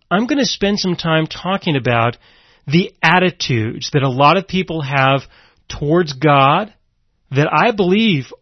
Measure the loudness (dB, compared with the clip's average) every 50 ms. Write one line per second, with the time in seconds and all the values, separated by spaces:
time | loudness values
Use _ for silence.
0 | _ _ -2 -2 0 0 0 -2 -2 -2 -2 -2 -2 -2 -2 -2 -2 -2 -4 -2
1 | -2 -2 0 0 0 -2 -6 -10 -6 -6 -6 -4 -2 -2 -2 -2 0 0 0 0
2 | 0 -2 -2 -6 _ _ _ _ _ _ _ _ _ 0 0 0 0 0 -4 _
3 | 0 2 2 4 2 0 -2 -4 -4 -2 -2 -2 -2 -4 -6 -8 -12 -2 -2 0
4 | 0 0 0 2 4 4 4 2 0 -2 -4 -4 -4 -4 -6 -6 -6 -4 -2 0
5 | 2 2 2 0 -2 -8 _ _ _ _ _ _ _ _ -12 -8 -2 0 2 0
6 | 0 -2 -4 -2 2 2 4 4 4 4 2 2 -2 -4 -10 _ _ _ _ _
7 | _ _ _ _ _ _ -2 -2 0 0 2 2 2 2 2 0 0 2 2 2
8 | 2 2 0 0 -2 -6 -14 -2